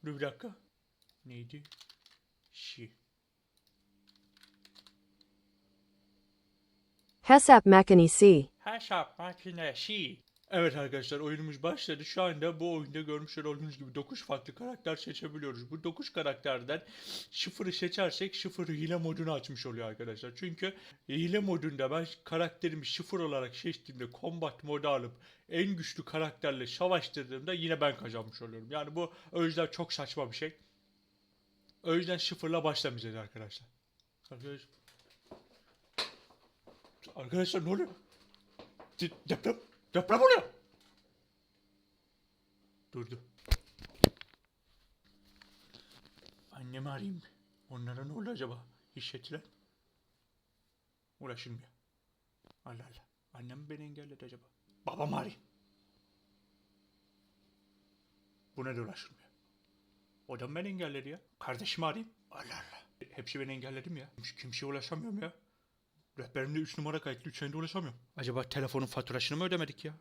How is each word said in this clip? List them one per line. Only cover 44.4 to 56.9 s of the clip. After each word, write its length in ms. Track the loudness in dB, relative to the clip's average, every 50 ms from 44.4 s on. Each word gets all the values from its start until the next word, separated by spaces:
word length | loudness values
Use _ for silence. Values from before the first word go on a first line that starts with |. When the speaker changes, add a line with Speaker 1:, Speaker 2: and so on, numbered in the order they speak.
| _ _ _ _ _ _ _ _ _ _ _ _ _ _ _ _ _ -20 -20 -20 -20 -20 -20 -20 -20 -20 -20 -20 -20 -20 -20 -20 -20 -20 _ -20 -20 -20 -20 _ -20 _
Speaker 1:
Annemi 380 | -20 -18 -16 -14 -12 -10 -10 -8
arayayım. 320 | -8 -8 -8 -8 -10 -10 -12 -18 _ _ _ _ _ _ _ _
Onlara 360 | -14 -12 -10 -10 -10 -10 -10
ne 80 | -10 -10
oldu 160 | -10 -8 -8
acaba? 360 | -8 -8 -8 -10 -10 -12 -16 -20 _ _ _ _ _
Hissettiler. 460 | -14 -14 -12 -12 -12 -14 -12 -12 -12 -14 -14 _ _ _ _ _ _ _ _ _ _ _ _ _ _ _ _ _ _ _ _ _ _ _ _ _ _ _ _ _ _ _ _ _ _
Uğraşılmıyor. 480 | -14 -14 -14 -14 -14 -14 -14 -16 -16 -20 _ _ _ _ _ _ _ _ _ _ _ _ _ _ _ -20 -20 _ _
Allah 80 | -20 -18
Allah. 320 | -18 -18 -20 -20 -20 -20 _ _ _ _ _ _
Annem 360 | -20 -18 -16 -16 -16 -14 -14
beni 140 | -14 -14 -14
engelledi 420 | -16 -16 -18 -18 -20 -20 -20 -20
acaba. 180 | -20 -20 -20 -20 _ _ _ _ _ _ _ _
Babamı 320 | -10 -4 -4 -2 -2 -2 -2
arayayım. 240 | -4 -6 -10 -16 -20 _ _ _ _ _ _ _ _ _ _ _ _ _ _ _ _ _ _ _ _ _ _ _ _ _ _ _ _ _